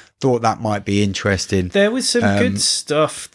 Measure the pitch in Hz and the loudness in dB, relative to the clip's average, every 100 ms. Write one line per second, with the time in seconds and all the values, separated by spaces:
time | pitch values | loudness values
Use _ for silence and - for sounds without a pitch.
0 | - _ 135 120 113 104 110 104 101 101 | -20 _ 0 2 2 0 -2 -2 0 0
1 | 101 95 104 95 - 95 90 98 101 254 | 0 0 0 0 0 -2 0 2 2 0
2 | - 240 104 202 240 202 - - - 147 | -2 0 2 2 0 0 -2 -2 -2 0
3 | 151 - - | 0 -4 -16